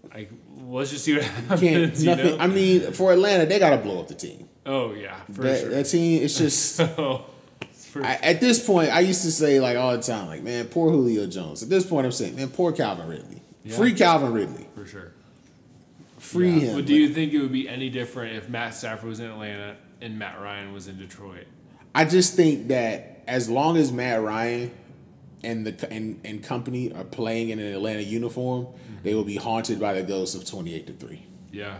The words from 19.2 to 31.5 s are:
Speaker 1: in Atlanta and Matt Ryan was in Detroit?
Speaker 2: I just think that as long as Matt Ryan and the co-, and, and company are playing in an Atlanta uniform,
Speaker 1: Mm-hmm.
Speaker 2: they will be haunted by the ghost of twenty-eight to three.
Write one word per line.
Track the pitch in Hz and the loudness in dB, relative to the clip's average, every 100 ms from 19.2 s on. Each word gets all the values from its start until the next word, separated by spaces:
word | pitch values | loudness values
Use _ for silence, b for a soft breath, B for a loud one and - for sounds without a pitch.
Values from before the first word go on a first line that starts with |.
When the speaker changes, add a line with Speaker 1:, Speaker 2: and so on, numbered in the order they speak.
Speaker 1:
in | 117 | -12
Atlanta | 107 107 104 101 101 - _ | -12 -12 -10 -12 -16 -20 _
and | 117 110 | -12 -10
Matt | 101 87 | -10 -10
Ryan | 101 101 98 | -12 -12 -12
was | 98 92 | -14 -16
in | 95 | -16
Detroit? | 92 - 101 90 - - - B B | -18 -18 -18 -18 -20 -20 -20 B B
Speaker 2:
I | - 156 | 2 4
just | 185 180 | 6 4
think | 185 160 139 113 | 4 4 2 0
that | 127 113 104 - - - | 0 0 -4 -10 -16 -4
as | 127 110 | -4 0
long | 123 156 170 | 0 2 2
as | 139 | 2
Matt | 123 123 113 | 0 -2 0
Ryan | 107 110 117 120 120 - - - - - - - | -2 -2 -2 -4 -6 -12 -20 -20 -20 -20 -20 -12
and | 117 113 107 | -8 -6 -6
the | |
co-, | 95 - | -8 -10
and, | 110 110 - | -8 -10 -10
and | 107 107 | -12 -14
company | 104 123 123 123 123 | -8 -6 -6 -6 -6
are | - | -8
playing | - - 113 113 113 | -12 -6 -4 -2 -4
in | 107 | -6
an | 104 | -6
Atlanta | 98 110 107 | -4 -4 -4
uniform, | 104 113 117 123 127 127 | -6 -6 -6 -6 -4 -4
Speaker 1:
Mm-hmm. | 123 - - 101 | -8 -14 -18 -8
Speaker 2:
they | 98 | -2
will | 110 | -2
be | 101 98 | -2 -6
haunted | 113 113 113 101 | -4 -4 -4 -4
by | 104 | -2
the | 95 | -2
ghost | 92 95 92 | -4 -4 -4
of | 90 - | -6 -10
twenty-eight | 101 85 80 - | -10 -10 -10 -14
to | |
three. | - - - - - - | -18 -18 -18 -20 -20 -18